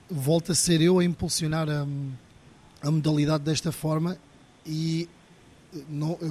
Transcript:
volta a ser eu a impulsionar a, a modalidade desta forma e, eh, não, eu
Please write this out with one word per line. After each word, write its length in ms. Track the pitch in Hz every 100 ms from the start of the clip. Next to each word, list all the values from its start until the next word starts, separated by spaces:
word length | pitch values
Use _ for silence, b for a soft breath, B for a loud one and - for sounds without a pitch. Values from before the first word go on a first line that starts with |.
| -
volta 440 | 165 135 165 165
a 20 | 156
ser 240 | - 165
eu 180 | 170 185
a 40 |
impulsionar 680 | 175 165 175 - 160 156 156
a, 160 | 147 143 143 139 127 - - - - - -
a 80 | 139
modalidade 520 | 160 151 151 147 156
desta 280 | 147 147 170
forma 460 | - 156 156 170 180 - - - - 160
e, 420 | 156 165 165 170 - - - - - - 170
eh, 40 | 139
não, 280 | 147 151 170
eu 80 | 160